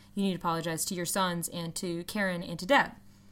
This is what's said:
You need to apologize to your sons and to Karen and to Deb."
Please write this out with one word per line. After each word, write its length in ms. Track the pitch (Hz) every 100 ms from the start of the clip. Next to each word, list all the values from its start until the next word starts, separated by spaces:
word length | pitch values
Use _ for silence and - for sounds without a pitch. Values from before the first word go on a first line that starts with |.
| -
You 80 | 202
need 100 | 196
to 60 | 175
apologize 460 | 175 165 165 156 -
to 80 |
your 120 | 175 170
sons 420 | 196 185 170 165
and 260 | 175 165 -
to 280 | 180 170
Karen 380 | 175 214 190 175
and 160 | 175 160
to 80 | 180
Deb." 260 | 277 - - - - -